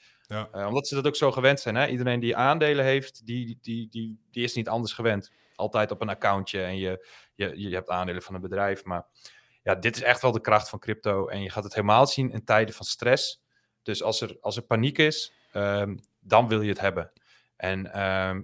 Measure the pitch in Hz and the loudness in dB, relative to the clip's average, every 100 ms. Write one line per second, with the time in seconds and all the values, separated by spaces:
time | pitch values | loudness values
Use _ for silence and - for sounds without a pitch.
0 | _ _ - 107 107 95 101 127 139 139 | _ _ -10 -8 -8 -6 -2 -2 -2 -2
1 | 143 147 143 131 131 139 - 110 143 123 | 0 2 2 4 4 4 0 0 0 0
2 | 123 123 117 113 127 160 151 143 135 135 | 0 0 0 2 2 4 2 2 2 0
3 | 135 - 110 120 120 117 - 113 110 117 | -2 -14 -10 -8 -8 -10 -8 -8 -8 -8
4 | 113 110 _ - 120 120 113 113 113 - | -10 -12 _ -4 -4 -2 -2 -2 -4 -2
5 | 117 104 - _ _ - 107 117 107 101 | 0 0 -4 _ _ -6 -2 0 0 -2
6 | 107 98 107 98 95 98 92 95 95 92 | -4 0 0 0 -2 -4 -4 -4 -4 -6
7 | - - - - 95 76 101 90 90 90 | -10 -20 -16 -6 -6 -4 -6 -6 -4 -4
8 | 90 90 - 92 92 95 101 98 - 87 | -2 -6 -8 -10 -6 -2 -2 -2 -4 -8
9 | - _ - - _ _ - 95 117 113 | -8 _ -20 -20 _ _ -2 0 0 0
10 | 113 123 127 113 - 107 - 104 - 107 | 2 2 2 0 4 2 2 -10 -6 -4
11 | 110 98 95 101 98 107 101 - 101 110 | -2 -2 -2 -4 -6 -6 -6 -2 4 6
12 | 139 - 131 110 - 110 107 - 110 - | 6 2 -2 -4 2 2 2 -4 -8 -2
13 | 117 135 - - _ _ _ _ - 101 | 2 2 0 -8 _ _ _ _ -6 -4
14 | 101 110 110 92 - 110 - 117 127 143 | -2 -2 -4 -8 -6 -6 0 2 2 4
15 | 156 151 - _ _ 104 101 101 101 101 | 2 2 -8 _ _ -2 0 0 -2 -6
16 | - _ - 110 120 110 104 95 98 90 | -14 _ 4 6 6 4 0 0 0 -2
17 | 80 _ _ _ _ - 92 95 95 101 | -6 _ _ _ _ -8 -4 -4 -4 -4
18 | 98 95 95 95 | -2 0 0 -4